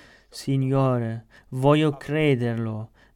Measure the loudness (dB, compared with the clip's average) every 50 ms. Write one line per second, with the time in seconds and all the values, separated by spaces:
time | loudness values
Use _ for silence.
0 | -20 -20 -20 _ _ _ -18 -10 -4 -2 -2 0 0 0 2 2 2 2 2 0
1 | -2 -4 -6 -8 -12 _ -20 -20 _ -10 -4 0 4 4 4 4 4 0 -2 -4
2 | -6 -4 -2 2 2 2 2 2 0 -2 -2 -4 -4 -6 -6 -8 -10 -12 _ _
3 | _ _ _